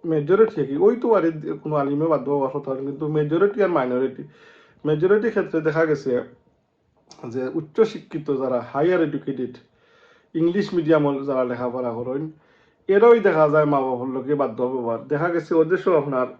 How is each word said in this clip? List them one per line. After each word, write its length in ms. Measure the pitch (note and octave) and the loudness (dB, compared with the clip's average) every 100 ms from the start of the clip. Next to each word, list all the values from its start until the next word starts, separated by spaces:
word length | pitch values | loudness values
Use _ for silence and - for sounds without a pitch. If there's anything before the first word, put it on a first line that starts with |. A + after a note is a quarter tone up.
| E3+ | -2
মেজরিটি 520 | D#3 D3 G3 A3 G#3 F3 | -2 2 4 4 2 -4
কি 60 | C#3+ G3+ | 2 2
ওই 80 | A#3+ | 2
তো 40 | B3 G#3 | 2 2
আর 60 | E3 D#3+ D3 D3+ | 2 -4 -10 -8
কোনো 120 | D#3 D3+ | -4 -2
আলিমে 240 | C#3 C#3+ D#3+ | 0 0 0
বাদ 100 | D3 B2+ | 0 0
দেওয়া 220 | C#3+ C3+ | -2 -2
কথা, 160 | C#3+ C3+ C3 C#3 | -4 -6 -6 -6
কিন্তু 180 | C#3+ D3+ D3+ | -6 -4 -2
মেজরিটি 420 | D3 E3 G3+ G3+ F#3+ | 0 0 0 2 0
আর 60 | E3 | 2
মাইনরিটি, 460 | B2+ B2 C3 - - _ - - _ _ D3+ | 0 -2 -2 -6 -18 _ -20 -20 _ _ -4
মেজরিটি 420 | D3+ F#3 G#3 A3+ | 0 2 2 2
ক্ষেত্রে 240 | G#3 F3 D#3+ D#3 | -2 -2 -2 -2
দেখা 160 | D#3 D#3+ | 0 0
গেছে 220 | D3 C3 B2 - - _ _ _ _ _ _ _ - A#2+ | 0 -2 -4 -4 -18 _ _ _ _ _ _ _ -18 -10
যে 100 | B2 B2+ E3 | -8 -6 -8
উচ্চ 180 | D3+ - G#3+ | -6 2 2
শিক্ষিত 340 | D#3+ - D#3 D3 C3 | 0 -10 -8 -4 -2
যারা 180 | C3 B2 A#2 | -2 -2 -2
হায়ার 280 | C#3 E3 F3+ D#3+ | 0 2 2 0
এডুকেটেড 480 | D3 - C3 B2 - _ _ _ _ _ _ _ D#3+ | -2 -6 -6 -8 -10 _ _ _ _ _ _ _ -2
ইংলিশ 260 | E3+ F#3+ G3+ F3+ | 0 0 0 -2
মিডিয়াম 280 | D#3 D#3+ C#3+ C#3 C#3 | 4 4 4 -2 -2
যারা 140 | C3 B2+ | -2 -2
লেখাপড়া 420 | A#2+ B2 B2+ B2 A#2 | -4 -6 -4 -6 -6
করেন 260 | B2 C#3 D#3 - _ _ _ _ - | -6 -6 -8 -14 _ _ _ _ 2
এরাই 260 | G3 A3+ A#3 G3 | 6 8 8 6
দেখা 160 | D#3 D3+ | 4 4
যায় 120 | D3+ D3+ | 4 4
মা 60 | C#3 C3 | 2 0
বাবার 240 | B2 C3 C3 | -4 -4 -6
লোকে 180 | C3 D3 | -2 -2
বাধ্য 160 | B2+ A2+ B2 | -2 -2 -4
ব্যবহার। 280 | C3 A#2 A2+ C3 | -2 -4 -6 -4
দেখা 160 | D3 E3+ | -4 -2
গেছে 180 | E3+ D#3 E3 | -2 0 2
ওদেশও 320 | D#3+ F3+ - D#3+ | 2 0 2 0
আপনার 260 | C#3+ C3 A#2+ | 0 -4 -4